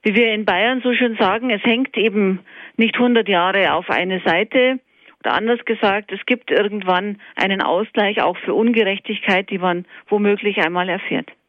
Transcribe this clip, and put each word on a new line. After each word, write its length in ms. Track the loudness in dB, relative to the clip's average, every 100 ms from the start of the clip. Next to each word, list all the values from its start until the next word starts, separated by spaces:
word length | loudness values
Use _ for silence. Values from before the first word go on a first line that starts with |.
Wie 100 | 2
wir 180 | 2 2
in 120 | 0
Bayern 360 | 0 0 0 0
so 140 | -2
schön 220 | 0 0 0
sagen, 340 | 0 0 -2
es 120 | 0
hängt 320 | 0 0 -2 0
eben 420 | 0 2 0 0 -8 -20 -12 -2
nicht 200 | 0 2
hundert 300 | 2 2 2
Jahre 440 | 2 2 2 2
auf 180 | 0 -2
eine 300 | -2 -2 -2
Seite. 580 | 0 0 0 2 2 0 _ _ -20 _
Oder 140 | -4
anders 300 | -2 0 -2
gesagt, 480 | -2 0 0 0 -4
es 120 | -10
gibt 280 | -4 -4 0
irgendwann 680 | 0 0 -2 0 0 0 -8 -12
einen 280 | -4 -2 0
Ausgleich 600 | 0 0 0 0 0 0
auch 140 | -2 -2
für 160 | -2
Ungerechtigkeit, 960 | 0 2 2 0 -2 -6 -6 0 0 0
die 80 | -2
man 280 | -2 -2 -6 -20 -2
womöglich 500 | 0 2 2 0 0
einmal 300 | 0 0 -2
erfährt. 440 | -4 -4 -6 -6 -18